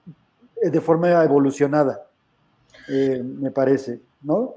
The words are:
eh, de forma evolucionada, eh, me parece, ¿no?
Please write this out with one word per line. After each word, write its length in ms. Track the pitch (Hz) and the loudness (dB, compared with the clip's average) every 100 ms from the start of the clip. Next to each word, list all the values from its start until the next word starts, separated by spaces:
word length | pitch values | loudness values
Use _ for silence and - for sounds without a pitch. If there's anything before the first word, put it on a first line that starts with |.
| - - _ _ _ - | -20 -20 _ _ _ -6
eh, 80 | 180 | -2
de 100 | 156 | 0
forma 420 | 160 165 175 175 | 0 0 2 4
evolucionada, 840 | 156 143 139 139 143 151 135 - - _ _ _ _ _ _ - - | 4 4 2 0 0 2 0 -2 -12 _ _ _ _ _ _ -20 -6
eh, 340 | 135 135 127 | -2 0 -2
me 280 | 123 139 135 | -6 -8 -6
parece, 480 | 139 135 135 - 120 _ _ | -2 0 0 -2 -12 _ _
¿no? 340 | 143 185 262 | -4 -2 -2